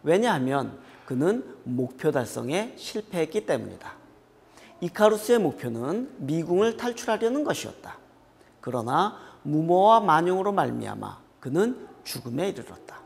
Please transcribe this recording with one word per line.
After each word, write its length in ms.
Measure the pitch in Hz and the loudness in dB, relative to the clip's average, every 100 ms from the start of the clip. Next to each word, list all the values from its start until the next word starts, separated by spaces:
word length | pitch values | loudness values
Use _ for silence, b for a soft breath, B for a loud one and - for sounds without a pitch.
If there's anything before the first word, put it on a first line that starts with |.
왜냐하면 760 | 147 180 240 165 127 139 113 - B B - | 4 4 4 2 0 0 -2 -10 B B -6
그는 500 | 127 160 233 - - | 0 2 0 -4 -12
목표 460 | - 123 127 - 156 | -6 -4 -4 0 0
달성에 640 | 143 113 123 120 170 233 - | 0 -2 -6 -4 -4 -4 -10
실패했기 680 | - 220 208 180 160 - - | -8 -8 -6 -4 -2 -2 -2
때문이다. 480 | 135 104 92 - - - - _ _ B B B B | -2 -4 -12 -16 -18 -20 -20 _ _ B B B B
이카루스의 560 | 170 - 214 214 - 240 | -8 4 4 4 2 4
목표는 760 | 165 120 120 113 131 208 262 - | 4 0 -6 -4 -4 -4 -6 -10
미궁을 580 | 135 160 165 180 220 220 | -4 -2 2 2 2 0
탈출하려는 680 | 240 240 - 214 226 269 | -6 -6 -4 0 0 0
것이었다. 540 | 285 165 - - - - - _ _ _ b b | -2 -4 -6 -14 -18 -18 -20 _ _ _ b b
그러나 560 | - 120 113 147 202 B B B | -6 -4 0 0 0 B B B
무모와 560 | 143 151 165 180 202 226 | -2 0 4 6 8 6
만용으로 520 | 202 156 175 185 196 | 6 4 4 0 0
말미암아 680 | 196 131 120 107 104 101 95 - _ | 0 0 -2 -8 -8 -12 -14 -20 _
그는 480 | 127 151 226 254 - - | -2 0 0 -2 -14 -18
죽음에 460 | - 120 120 127 190 | -12 -12 -8 -4 -4
이르렀다. 500 | 123 90 87 - - | -6 -14 -18 -18 -20